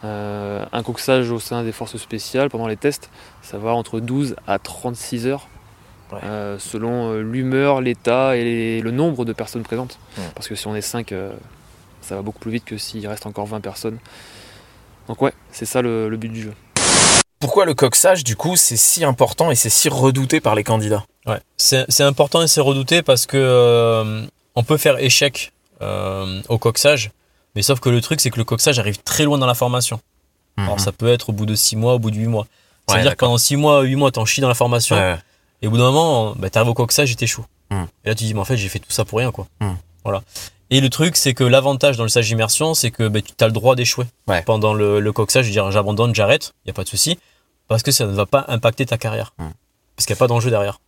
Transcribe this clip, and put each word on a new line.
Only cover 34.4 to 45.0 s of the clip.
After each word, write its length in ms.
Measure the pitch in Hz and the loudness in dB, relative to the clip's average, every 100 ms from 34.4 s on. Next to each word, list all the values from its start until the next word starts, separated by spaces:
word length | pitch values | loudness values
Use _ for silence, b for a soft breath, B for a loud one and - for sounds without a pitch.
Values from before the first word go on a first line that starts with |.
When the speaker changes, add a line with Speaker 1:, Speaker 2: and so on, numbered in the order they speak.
Speaker 3:
dans 60 | 135 | 2
la 80 | 120 | 2
formation, 400 | 120 120 113 107 | 2 2 2 2
Speaker 2:
Ouais, 60 | |
ouais. 180 | 92 85 - _ _ _ | 2 -2 -8 _ _ _
Speaker 3:
et 60 | 110 | 0
au 20 | |
bout 60 | 113 | 4
d'un 80 | 123 | 4
moment, 420 | 139 165 131 107 120 | 4 4 2 0 -4
bah, 120 | 92 | -2
t'arrives 200 | - 117 | 2 2
au 40 | |
coxage 380 | 117 117 - 143 | 2 0 2 0
et 40 | 117 | 0
t'échoues. 300 | 117 - 117 _ _ | -4 -6 -12 _ _
Speaker 2:
Mhm. 160 | 101 87 _ | -6 -6 _
Speaker 3:
Et 60 | - | -6
là, 60 | 110 | -4
tu 100 | 110 | -2
dis, « 80 | 107 | -4
Mais 60 | |
en 40 | 95 | -2
fait, 120 | 127 | -2
j'ai 100 | 98 | -2
fait 120 | 98 | -8
tout 120 | - | -8
ça 140 | - 113 | -6 -2
pour 140 | 110 | -2
rien, 120 | 123 | -2
quoi. » 160 | - 95 _ | -6 -14 _
Speaker 2:
Mhm. 140 | 104 87 - _ | -4 -4 -12 _
Speaker 3:
Voilà. 180 | 104 98 - B B B _ | -6 -6 -6 B B B _
Et 120 | 131 | 0
le 80 | 131 | 0
truc, 260 | - 165 160 | 0 0 2
c'est 180 | - | 0
que 120 | 127 127 | 2 4
l'avantage 500 | 131 135 135 147 120 | 4 4 2 2 2
dans 80 | |
le 60 | 113 | 0
stage 180 | 120 110 | 0 0
d'immersion, 460 | 113 110 - 156 | 0 0 0 0
c'est 180 | 160 120 | 0 -2
que, 160 | - 113 | 0 0
bah, 140 | 107 | 0
tu 100 | - - | -4 0
as 60 | 113 | 0
le 60 | |
droit 220 | 110 113 127 | 4 2 2
d'échouer 300 | 120 - 120 _ - | 0 -2 -6 _ -2
Speaker 2:
Ouais. 140 | 90 | -2
Speaker 3:
pendant 320 | 85 110 107 | 2 2 2
le, 260 | 107 104 | 2 2
le 140 | 104 | 2